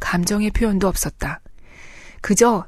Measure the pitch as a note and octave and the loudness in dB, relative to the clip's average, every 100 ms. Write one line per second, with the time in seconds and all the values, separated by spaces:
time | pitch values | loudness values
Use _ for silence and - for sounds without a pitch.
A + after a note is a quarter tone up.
0 | - F3 F3 G#3 G#3+ - A3+ F#3+ F#3+ - | -2 0 0 0 0 0 0 2 0 0
1 | C#3+ - - - - - - - - - | -4 -6 -8 -8 -14 -20 -20 -20 -20 -20
2 | - - - G3 A#3+ G#3 | -20 -8 -2 4 4 4